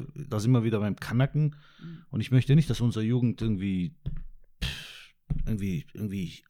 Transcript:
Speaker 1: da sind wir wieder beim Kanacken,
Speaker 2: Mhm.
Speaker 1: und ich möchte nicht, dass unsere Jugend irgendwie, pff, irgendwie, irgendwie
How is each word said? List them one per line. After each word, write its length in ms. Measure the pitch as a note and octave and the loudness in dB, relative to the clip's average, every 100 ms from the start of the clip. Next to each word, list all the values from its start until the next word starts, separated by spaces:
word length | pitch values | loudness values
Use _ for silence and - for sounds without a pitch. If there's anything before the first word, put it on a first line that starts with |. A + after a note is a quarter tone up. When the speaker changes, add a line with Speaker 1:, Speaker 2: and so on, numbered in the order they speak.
| - - | -2 -10
Speaker 1:
da 260 | - G#2+ | -4 -2
sind 100 | G#2+ | 4
wir 140 | B2+ A2+ | 4 4
wieder 160 | G#2+ | 2
beim 160 | G#2 F#2+ | 0 -4
Kanacken, 580 | - A#2 C3+ D3 D3+ D3 - - | -2 0 2 2 0 -2 -18 -18
Speaker 2:
Mhm. 260 | E3 E3 - | -16 -16 -8
Speaker 1:
und 100 | - | -6
ich 100 | A2 | 2
möchte 260 | B2+ B2 C#3+ | 2 6 4
nicht, 140 | D3 | 4
dass 120 | A#2 | 2
unsere 240 | B2 G#2 A2 | 0 2 0
Jugend 360 | B2 A#2+ - | 2 2 0
irgendwie, 540 | A2+ G2+ G2 F#2 E2+ - - - - - - - | 0 0 0 0 -2 -4 -8 -8 -10 -14 -20 -8
pff, 520 | - - - - - _ - - - | -6 -6 -12 -18 -20 _ -4 -2 0
irgendwie, 400 | A2 G2 F2 - | 0 -2 -4 -6
irgendwie 500 | - G#2+ G2 F2 - _ | -8 -6 -4 -6 -8 _